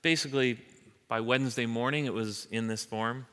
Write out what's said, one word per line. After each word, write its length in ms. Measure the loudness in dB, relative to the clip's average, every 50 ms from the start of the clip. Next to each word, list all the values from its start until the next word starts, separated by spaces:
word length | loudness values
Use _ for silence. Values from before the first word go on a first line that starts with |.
| 4
basically 560 | 2 2 2 0 0 2 2 4 2 2 -2 -8 -20 -20 -20 -20 -20 _ _ _
by 120 | _ -2 -2
Wednesday 460 | 2 2 4 4 4 0 0 -2 -2
morning, 400 | -2 0 0 0 0 0 0 -2
it 80 | -2 -2
was 340 | -2 -2 -4 -4 -10 -10 -6
in 160 | -4 -2 -2
this 180 | -2 -4 -4 -6
form. 400 | -6 -4 -2 -2 -2 -2 -4 -10 -16